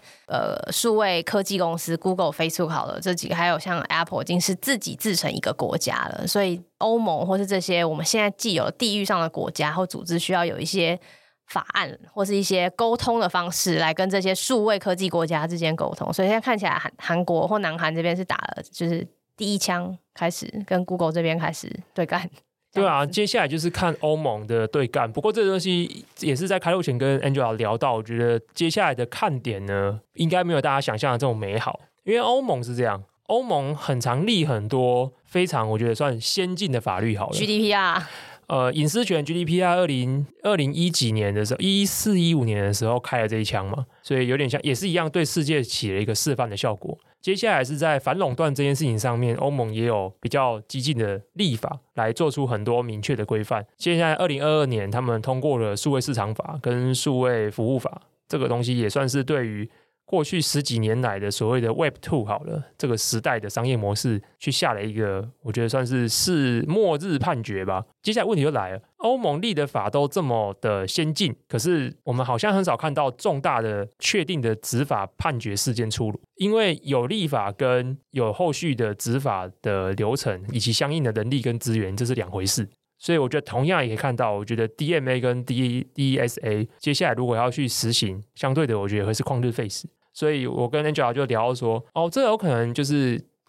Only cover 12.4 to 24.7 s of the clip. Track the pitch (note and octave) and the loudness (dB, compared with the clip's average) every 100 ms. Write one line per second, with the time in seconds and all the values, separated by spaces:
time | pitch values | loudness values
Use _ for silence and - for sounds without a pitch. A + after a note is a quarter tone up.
12.4 | F#3+ F#3+ F3+ - A3+ A#3 - A#3 F3+ F3+ | 2 2 2 2 2 2 2 2 2 0
13.4 | F3 E3+ - D#3+ D#3+ D#3+ F#3+ G3 F#3 F#3 | 0 -2 0 2 2 2 0 2 0 0
14.4 | - B3+ G#3 G3+ G#3 F3+ F#3 E3+ E3 D#3+ | 0 2 2 2 0 0 0 0 0 0
15.4 | D#3+ F3 E3 D#3+ - - - E3 F#3+ A3 | -2 -2 -2 0 -2 -2 -4 0 2 2
16.4 | A#3+ G#3+ G3 - - - - E3+ F3 E3+ | 2 0 0 -2 -4 -8 -2 0 2 0
17.4 | F3 G#3+ F3+ E3 D#3+ E3 E3 F3+ F#3 - | 2 0 -2 -2 -2 0 0 -2 -2 -4
18.4 | - - - - E3+ E3+ F3 _ _ - | -4 -10 -12 -4 -2 -2 -4 _ _ -6
19.4 | G#3 G3+ - F3 F3+ F#3 _ - E3+ E3+ | -2 -2 -2 -2 -4 -10 _ -4 -2 -2
20.4 | - - G3 F#3 F3+ F3+ E3 E3 E3 E3 | -8 -10 -2 0 0 0 0 2 0 0
21.4 | E3 E3 - - - - E3 F3 F3 - | -2 -4 -10 -12 -8 -4 -2 -2 -4 -12
22.4 | _ _ _ G3 G3 C#3+ C#3+ F3+ G#3 A#3+ | _ _ _ 0 2 2 2 0 0 2
23.4 | D3+ D#3+ E3+ E3 F3+ D3+ D3+ D#3 C#3+ G#2+ | 0 0 -2 0 0 0 0 2 0 -2
24.4 | G#2+ A#2 A2 | 0 0 2